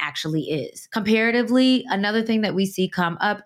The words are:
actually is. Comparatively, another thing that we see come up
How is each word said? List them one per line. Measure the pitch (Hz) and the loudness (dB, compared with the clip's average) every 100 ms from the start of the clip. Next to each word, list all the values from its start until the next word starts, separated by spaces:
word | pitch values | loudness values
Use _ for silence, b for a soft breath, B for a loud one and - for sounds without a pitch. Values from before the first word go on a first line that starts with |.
actually | 147 - 160 156 | -6 -6 -4 -4
is. | 127 151 - - - | -4 -6 -6 -12 -8
Comparatively, | 226 202 220 226 240 220 254 262 254 - | -4 2 2 4 2 2 4 4 2 0
another | 196 202 220 | -2 0 0
thing | 226 220 | 0 0
that | 208 | 0
we | 175 190 | 0 -2
see | 190 185 | 0 -2
come | - 175 165 | 0 -2 0
up | 208 202 | -2 0